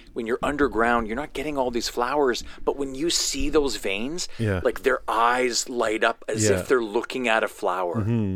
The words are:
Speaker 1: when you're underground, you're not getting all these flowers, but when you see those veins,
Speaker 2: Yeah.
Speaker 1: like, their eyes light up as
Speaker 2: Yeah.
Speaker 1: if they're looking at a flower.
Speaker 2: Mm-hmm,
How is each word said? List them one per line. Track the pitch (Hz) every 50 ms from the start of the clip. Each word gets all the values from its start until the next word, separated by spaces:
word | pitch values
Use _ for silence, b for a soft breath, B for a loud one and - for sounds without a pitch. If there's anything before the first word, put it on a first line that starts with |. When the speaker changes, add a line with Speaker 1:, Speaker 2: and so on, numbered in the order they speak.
| B B B
Speaker 1:
when | 127 117
you're | 110 123 - -
underground, | 131 147 143 143 120 104 110 117 120 120 117 113
you're | 104 110
not | 131 151 - -
getting | 143 139 156 147
all | 139 127 127
these | 120 147 135 -
flowers, | - 123 120 123 139 151 139 127 113 - - B B B B
but | - 127
when | 139 139 135 131
you | 131 160 170
see | 170 - - - - 139 135 147
those | 143 156 143 135 104
veins, | - - 101 98 101 117 143 170 180 - B B
Speaker 2:
Yeah. | B 113 104 95 90 -
Speaker 1:
like, | 120 - - -
their | 131 127 - -
eyes | - 107 113 117 120 123 127 127 123 113 - -
light | - 127 120 113 110 107 107 113
up | 113 - - -
as | - 110 110 107
Speaker 2:
Yeah. | 104 98 90
Speaker 1:
if | 90
they're | - 139 123 117
looking | 104 101 117 - - - 131 123
at | 117 110 110 107
a |
flower. | 101 - - 107 95 90 - 185 175 160
Speaker 2:
Mm-hmm, | 113 98 110 120 113 104 95 92